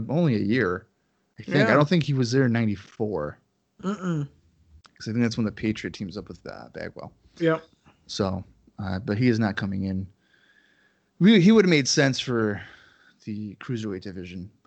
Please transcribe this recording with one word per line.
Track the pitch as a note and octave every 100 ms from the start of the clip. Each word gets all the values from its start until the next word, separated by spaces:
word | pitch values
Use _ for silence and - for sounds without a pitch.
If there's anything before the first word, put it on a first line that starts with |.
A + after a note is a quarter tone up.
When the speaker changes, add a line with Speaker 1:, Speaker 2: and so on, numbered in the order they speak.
| A2
Speaker 1:
only | D3+ E3+ G#2+
a |
year, | G2+ B2 G2 F2+ - _ _ _ _ -
I |
think. | - D3
Speaker 2:
Yeah. | -
Speaker 1:
I |
don't | C3 D3
think | F3+
he | C#3+
was | C3+ A#2+
there | C3+ B2+
in |
ninety-four. | A#2 A2 G2 - - G#2+ F2+ D2 - _ _ _ _
Speaker 2:
Mm-mm. | F#3 G3+ F3+ D#3+ C#3+ _ _ _ _ - - -
Speaker 1:
'Cause | -
I |
think | A2
that's | A#2+ A#2
when | A2
the |
Patriot | - G#2+ G#2+ F#2+
teams | - G2 F#2+
up | -
with, | - -
uh, | - -
Bagwell. | - F2 - - _ _ -
Speaker 2:
Yep. | E3 D#3+ - _ _ _ -
Speaker 1:
So, | - G2 F#2 - _ _ -
uh, | F#2+ F#2+
but | G#2 G#2
he | B2
is | A2
not | G#2+ F#2+
coming | G2 G2
in. | F#2+ F#2+ F#2+ _ _ _ _ _ _ _ _ _ _ -
We, | F3+ A3
he | F3
would | A3 F#3+
have |
made | D#3 C3
sense | - C#3 B2
for | - A#2+ G#2+ G2+ - - _ _ _ _ -
the | G#2 G#2 F#2+
Cruiserweight | - A#2+ A2 F#2+
division, | G2+ F#2 F2+ F2+ G2 _